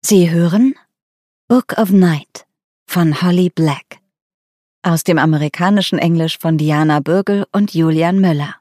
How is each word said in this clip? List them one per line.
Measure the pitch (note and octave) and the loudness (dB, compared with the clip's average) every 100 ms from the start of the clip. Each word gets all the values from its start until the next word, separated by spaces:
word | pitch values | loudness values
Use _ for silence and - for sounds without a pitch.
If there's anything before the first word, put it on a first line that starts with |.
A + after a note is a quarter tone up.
| - | 2
Sie | G3+ E3+ | 2 2
hören | E3+ E3+ G3 C4 - _ _ _ _ _ _ _ | 2 0 2 0 -2 _ _ _ _ _ _ _
Book | B3 - - | -2 0 -2
of | G#3 | 2
Night | G3 F3+ D3+ - - _ _ _ _ _ | 4 4 0 -6 -20 _ _ _ _ _
von | F3+ E3 D3 | -2 -2 0
Holly | F3+ F3+ F3+ | 0 0 0
Black. | - D#3+ C#3 - - _ _ _ _ _ _ _ _ | 0 -2 -2 -10 -20 _ _ _ _ _ _ _ _
Aus | - E3 | -4 -2
dem | - E3 | 0 0
amerikanischen | D#3+ D#3 D3+ - F3 G#3 F3+ E3 | 2 0 -2 -4 0 0 0 -2
Englisch | E3+ E3 D#3+ - | 0 0 -2 -4
von | E3 D#3+ | -2 -2
Diana | D3+ D3+ D#3 D3+ | 0 0 0 0
Bürgel | C#3+ F3+ G3 G3+ G3 | 0 -2 0 -4 -2
und | G3+ G3+ | -4 -2
Julian | D#3+ D#3+ D#3+ E3 F#3+ | 0 0 0 0 0
Müller. | F#3+ D3+ D3 - | 0 0 -4 -12